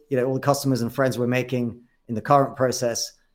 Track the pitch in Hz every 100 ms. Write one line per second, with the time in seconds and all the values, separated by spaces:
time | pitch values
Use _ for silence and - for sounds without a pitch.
0 | - 131 127 127 139 139 139 123 117 139
1 | 131 113 120 127 127 127 117 - _ _
2 | - 110 - 143 139 - 131 117 120 113
3 | - _ _